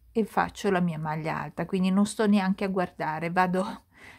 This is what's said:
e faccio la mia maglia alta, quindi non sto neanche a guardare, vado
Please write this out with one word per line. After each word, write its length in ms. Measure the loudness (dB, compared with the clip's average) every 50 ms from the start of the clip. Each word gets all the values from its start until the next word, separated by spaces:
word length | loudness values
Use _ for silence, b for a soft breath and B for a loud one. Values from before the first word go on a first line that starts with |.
| _ -6
e 140 | -2 -2 -2
faccio 440 | 0 0 0 0 0 -2 -4 -2 0
la 100 | 2 2
mia 200 | 2 0 -2 -4
maglia 400 | -4 -4 -4 -4 -4 -4 -4 -6
alta, 260 | -6 -8 -6 -8 -6
quindi 240 | -4 -2 0 0 2
non 140 | 4 2 2
sto 200 | 2 0 0 2
neanche 380 | 4 4 4 4 2 0 -2 -2
a 40 | -2
guardare, 640 | 0 0 -2 -2 -4 -6 -6 -4 -4 -4 -4 -2
vado 540 | 2 2 2 2 2 0 -2 -2 -6 -12 _ _ B B B B B